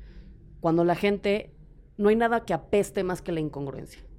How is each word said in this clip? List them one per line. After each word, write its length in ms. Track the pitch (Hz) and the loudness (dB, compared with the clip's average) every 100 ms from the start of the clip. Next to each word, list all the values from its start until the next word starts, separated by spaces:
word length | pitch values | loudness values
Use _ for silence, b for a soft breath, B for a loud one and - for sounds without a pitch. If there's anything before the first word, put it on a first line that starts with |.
| B B B B B - | B B B B B -4
cuando 240 | 170 165 170 | 0 4 4
la 100 | 175 | 2
gente, 580 | 202 202 202 202 - - - - - - | 0 0 0 -2 -4 -16 -20 -20 -16 0
no 100 | 202 | 4
hay 80 | 220 | 4
nada 300 | 233 233 233 | 4 0 0
que 80 | |
apeste 500 | 165 - 202 202 - | -4 0 0 2 -2
más 180 | 185 180 | -2 -4
que 120 | - | -4
la 80 | 165 | -4
incongruencia, 600 | 156 143 139 - - - - | -4 -4 -8 -10 -14 -18 -20